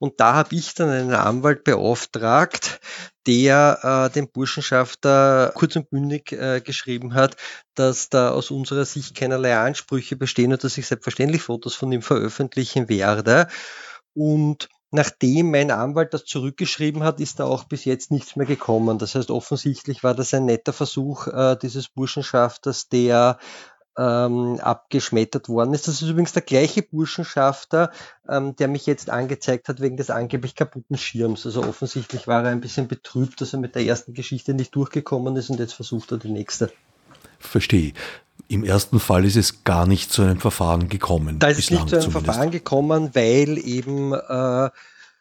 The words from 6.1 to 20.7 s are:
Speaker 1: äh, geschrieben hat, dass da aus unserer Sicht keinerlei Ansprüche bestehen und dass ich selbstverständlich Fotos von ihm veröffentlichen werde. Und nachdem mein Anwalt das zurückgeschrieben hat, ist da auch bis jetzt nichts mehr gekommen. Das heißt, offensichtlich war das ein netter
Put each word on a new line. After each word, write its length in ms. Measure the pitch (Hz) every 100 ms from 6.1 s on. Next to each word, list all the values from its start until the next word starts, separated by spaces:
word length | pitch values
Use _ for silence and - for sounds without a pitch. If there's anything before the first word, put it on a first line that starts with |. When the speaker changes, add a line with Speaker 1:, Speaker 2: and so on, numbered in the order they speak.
| 147 -
Speaker 1:
äh, 280 | 143 131 127
geschrieben 540 | 131 135 131 120 123
hat, 220 | 131 135 - - - _ -
dass 320 | 131 123 -
da 240 | 131 123
aus 180 | 131 -
unserer 360 | 139 131 139 135
Sicht 280 | 143 139
keinerlei 420 | - 131 131 127 117
Ansprüche 600 | 120 - - 131 - 131
bestehen 360 | 135 - 120
und 120 | 131
dass 120 | 131 -
ich 120 | -
selbstverständlich 540 | 123 - - 143 160
Fotos 340 | - 117 120 -
von 160 | 131
ihm 100 | 127
veröffentlichen 840 | - 147 113 - 135 135 123 135 113
werde. 580 | 101 98 104 110 139 170 - - - - - _
Und 560 | 151 151 151 151 147 - _ _
nachdem 600 | 147 143 - 127 151 170
mein 200 | 143 143
Anwalt 440 | 107 127 151 156
das 100 | 156
zurückgeschrieben 800 | - 139 135 139 180 - 151 151
hat, 180 | 156 147
ist 200 | 156 -
da 40 |
auch 200 | 131 131
bis 200 | - 139
jetzt 260 | 131 127 -
nichts 260 | 147 - 143
mehr 100 | 135
gekommen. 520 | 139 - 113 113 110
Das 160 | 107
heißt, 160 | 131 -
offensichtlich 720 | 120 - 139 143 127 - 127
war 120 | 127
das 200 | 123 123
ein 120 | 135 127
netter 260 | 113 -